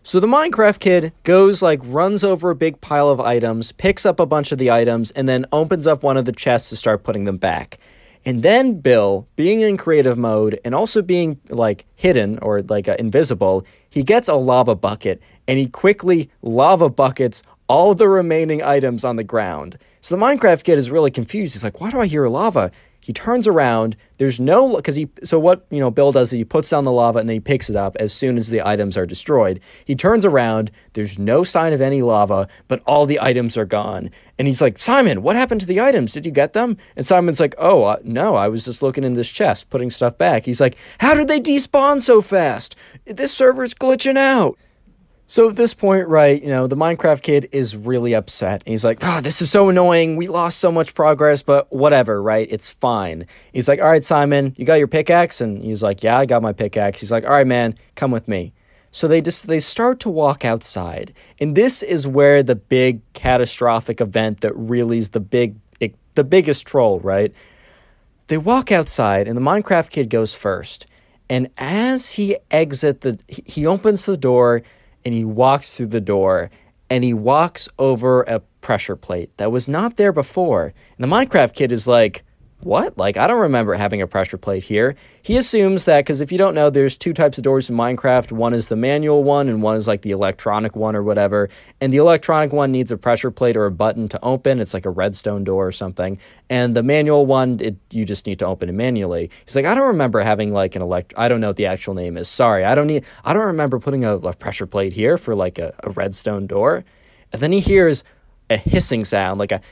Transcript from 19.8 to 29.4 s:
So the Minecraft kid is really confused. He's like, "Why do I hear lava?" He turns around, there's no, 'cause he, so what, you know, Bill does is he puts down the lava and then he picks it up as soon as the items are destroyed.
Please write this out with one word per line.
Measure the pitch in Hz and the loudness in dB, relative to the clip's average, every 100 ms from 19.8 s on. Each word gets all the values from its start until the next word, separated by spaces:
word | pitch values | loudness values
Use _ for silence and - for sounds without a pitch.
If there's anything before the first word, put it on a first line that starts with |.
| _ _ | _ _
So | - 180 | -8 0
the | |
Minecraft | 233 285 214 165 | 2 4 4 2
kid | - 156 | 4 2
is | 123 | 2
really | 156 147 | 0 0
confused. | 131 113 208 180 | 0 -6 -6 -6
He's | 101 | -6
like, | 107 - | -8 -8
"Why | 214 | -6
do | 254 | -2
I | 208 | -2
hear | 151 127 | 0 -2
lava?" | 131 220 165 90 - _ _ | 0 0 0 -2 -6 _ _
He | - | -12
turns | 113 - 247 214 | -10 -4 0 2
around, | 165 131 113 110 110 _ _ | 2 2 2 -2 -6 _ _
there's | 135 117 | -4 0
no, | 131 196 269 196 | 2 4 2 0
'cause | 156 147 | -2 -6
he, | 151 - | -6 -10
so | 170 160 | -2 2
what, | 165 180 _ | 4 2 _
you | 147 | -2
know, | 131 | -2
Bill | 110 139 | 2 4
does | 139 123 | 4 0
is | 123 | -2
he | |
puts | 113 156 151 | -2 -2 0
down | 151 135 | -2 0
the | |
lava | 123 117 117 | 2 2 0
and | 113 | -2
then | 113 | -6
he | |
picks | - 135 - | -2 -4 -2
it | 104 | -4
up | 98 - | -4 -4
as | 110 | -6
soon | - 131 120 | -4 -2 -2
as | 110 | -2
the | 113 101 | -4 -2
items | 104 101 95 | -2 -2 -4
are | 87 | -6
destroyed. | 92 - 143 | -8 -2 2